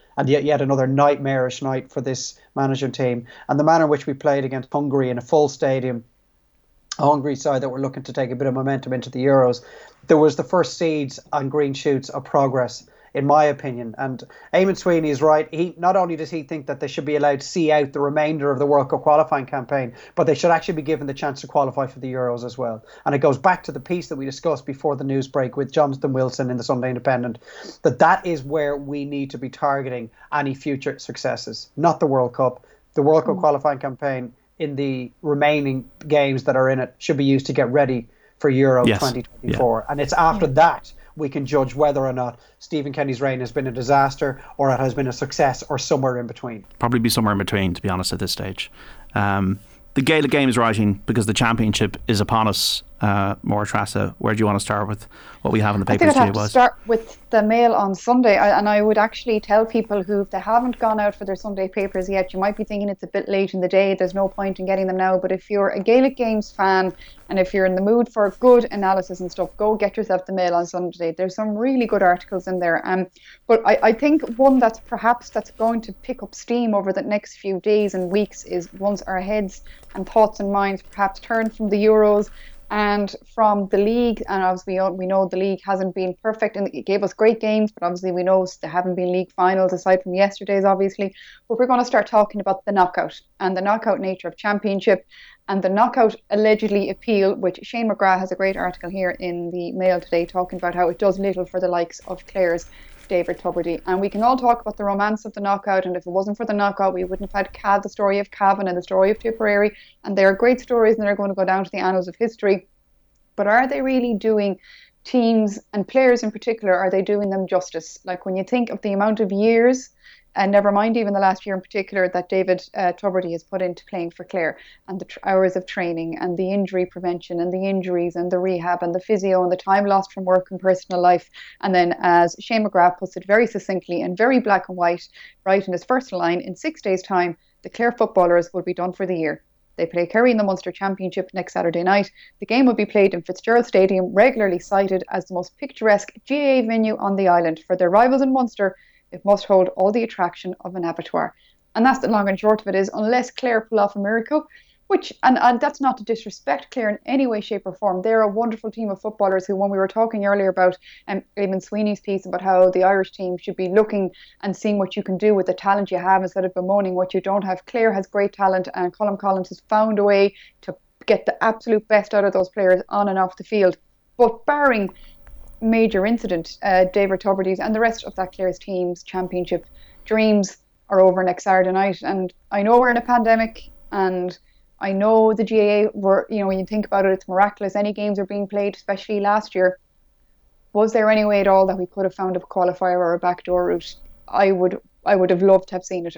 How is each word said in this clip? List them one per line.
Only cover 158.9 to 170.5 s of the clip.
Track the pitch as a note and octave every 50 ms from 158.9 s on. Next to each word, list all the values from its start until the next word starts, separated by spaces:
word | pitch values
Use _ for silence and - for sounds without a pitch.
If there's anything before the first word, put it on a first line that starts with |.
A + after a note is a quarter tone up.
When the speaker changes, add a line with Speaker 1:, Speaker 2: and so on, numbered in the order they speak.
| F#3+ F#3+ -
Speaker 2:
footballers | G#3+ G#3+ - G3+ F#3+ F#3+ F#3+ F#3
who, | - G3+
when | F#3 G3+ G3
we | G3
were | F#3+ F#3+
talking | F#3 - A3 A3+ A3+ A3+ G#3+ G3+
earlier | G3+ G3+ G3+ G3 F#3+
about, | F#3 F#3 F#3 F#3 F3+ - _ - - - _ -
um, | G3+ G3 - _ -
Eamon | - G3+ F#3+ F#3+ F#3+ F3+
Sweeney's | - G#3+ G#3 G#3+ G#3 G#3 G3
piece | _ - G3 F#3+ -
about | F#3 - -
how | F#3+ F#3+ F#3 F3+ F#3 F#3
the | F#3 F#3 F#3
Irish | F#3+ G3 F#3+ F#3+ -
team | - - F#3+ F3+ F3+
should | F3 - - F3+
be | - F#3 F3+
looking | F#3 G#3+ G#3+ G#3+ G#3+ G3+ F#3+ F3 - - - - _ _
and | - G3+ F#3
seeing | - - A3 G#3 G3+
what | F#3+ F#3+ -
you | G#3+ G3
can | - F#3 F3
do | G#3 G#3+ G#3+
with | G3 F#3
the | F#3 F#3
talent | F#3 - G3 G3 G#3 G3+ -
you | F#3 F3+
have | F3 F#3 F#3+ F#3+ F#3+
instead | F3+ - G3 F#3
of | F#3 F#3
bemoaning | F#3 F3+ F#3 G3 G3+ G3 F#3 F3+
what | F3+ F#3 F#3 -
you | F#3+
don't | F3+ G3 G3 G3+ G3
have. | F#3+ F#3 F3+ -
Clare | - - A#3+ A3+ A3+ G3
has | G3 F#3+
great | - - G3+ G3+ G#3 -
talent, | - G3 F#3+ F#3 F#3 - - -
and | F#3 F3+ F3+ F3
Colm | - G#3+ G#3 G3 G3
Collins | G3+ G3+ F#3+ F#3+ F3+ -
has | F#3 - _ -
found | G#3+ G#3+ A3 A3 G#3+ G3+
a | G3+
way | G3+ G3+ G3 G3 G3+ - - - -